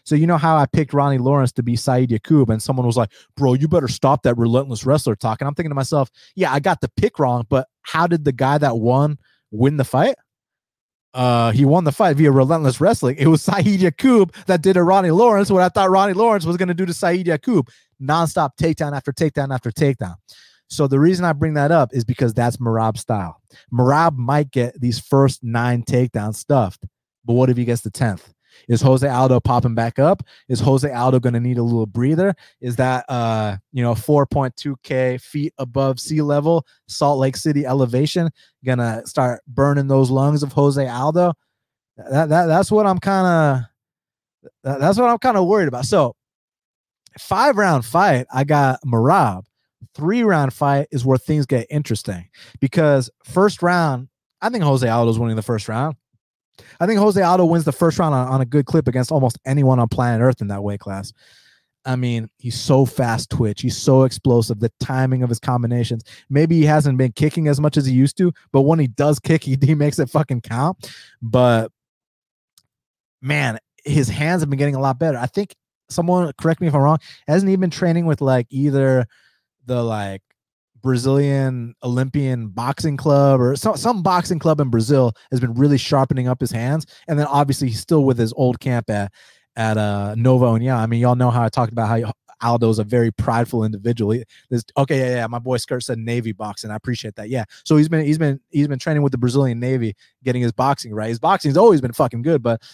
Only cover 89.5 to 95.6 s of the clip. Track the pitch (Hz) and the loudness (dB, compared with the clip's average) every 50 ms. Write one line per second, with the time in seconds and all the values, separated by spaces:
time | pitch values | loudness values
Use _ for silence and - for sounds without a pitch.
89.5 | _ 120 113 110 107 107 104 104 101 101 101 104 107 113 117 131 131 127 127 120 | _ -4 -4 -2 0 0 -2 -2 -2 -4 -6 -6 -4 0 2 4 4 4 4 2
90.5 | 113 113 120 131 127 117 110 113 117 117 120 123 123 123 127 123 117 120 117 110 | 2 0 0 -2 -2 -2 -2 -2 -2 0 2 2 2 2 2 0 2 0 -2 -2
91.5 | - 135 120 110 117 117 113 104 117 113 120 - - - _ _ _ _ - 117 | 0 -2 -4 -2 -2 -4 -2 -2 -2 -2 -4 -6 -10 -12 _ _ _ _ -2 -2
92.5 | 117 117 117 113 110 110 107 104 123 123 117 117 - - - - 117 117 120 - | 0 2 2 2 2 0 -2 -2 0 0 0 0 -2 -2 -2 -2 0 0 -2 -2
93.5 | - 117 110 107 107 98 101 117 120 117 107 101 110 123 113 - _ _ _ _ | -2 -2 -2 -4 -4 -4 -4 -4 -4 -2 -2 -2 -2 -4 -6 -12 _ _ _ _
94.5 | 123 117 - - _ 143 135 135 156 135 131 127 123 123 117 113 117 120 117 127 | -6 -6 -6 -4 _ -2 -2 0 0 -2 -2 -2 -2 -4 -4 -6 -8 -10 -6 -6
95.5 | 127 117 | -6 -6